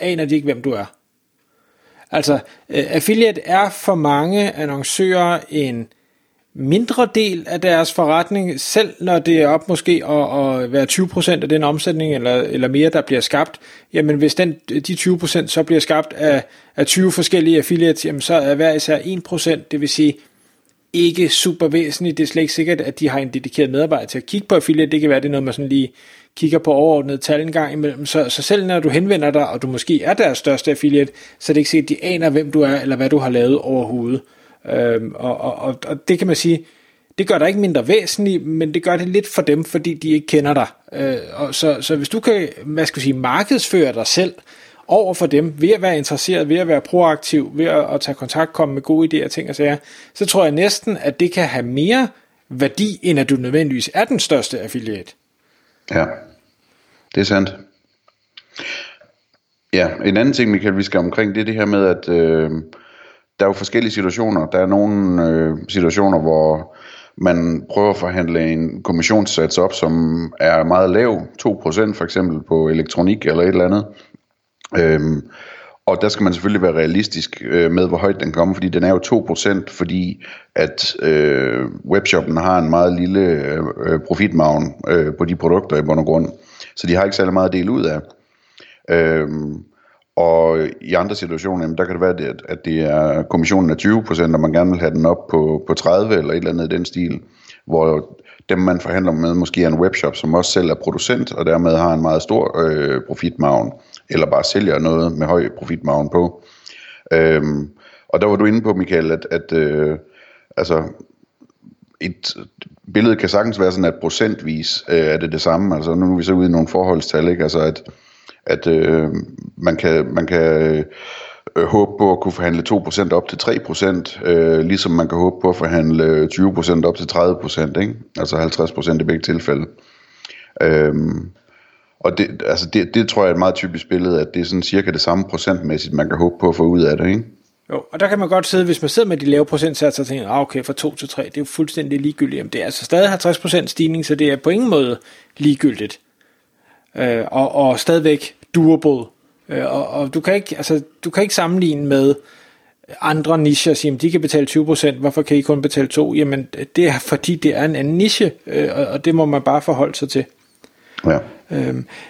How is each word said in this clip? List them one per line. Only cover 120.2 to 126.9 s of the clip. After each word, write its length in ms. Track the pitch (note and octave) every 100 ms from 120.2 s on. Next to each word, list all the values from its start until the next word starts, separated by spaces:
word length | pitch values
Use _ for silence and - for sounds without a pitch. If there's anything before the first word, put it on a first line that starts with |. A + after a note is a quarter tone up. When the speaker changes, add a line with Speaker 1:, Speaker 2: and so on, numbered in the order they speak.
| D#2+
Speaker 2:
kan, 140 | E2+
øh, 440 | D#2+ D#2 D#2 D#2 D#2 - - - - - - -
håbe 360 | E2+ G#2+ G2+ G#2
på 140 | G2+
at 80 | F2+
kunne 120 | F#2+
forhandle 300 | E2+ F2 E2+
to 160 | E2 G#2
procent 340 | E2 E2+ F2+
op 160 | E2+ -
til 100 | F2+
tre 200 | - A2+
procent, 640 | - D#2+ G2 F2+ - -
øh, 340 | F#2 E2+ E2 D#2+
ligesom 320 | E2 F#2+ F#2+
man 160 | E2+ D#2
kan 100 | E2+
håbe 180 | F2+ F2
på 60 | F#2
at 80 | F2
forhandle 720 | E2 E2+ D#2+ D#2+ D#2+ D#2 D#2
tyve 280 | - F#2+
procent 320 | F2 E2 E2
op 100 | E2+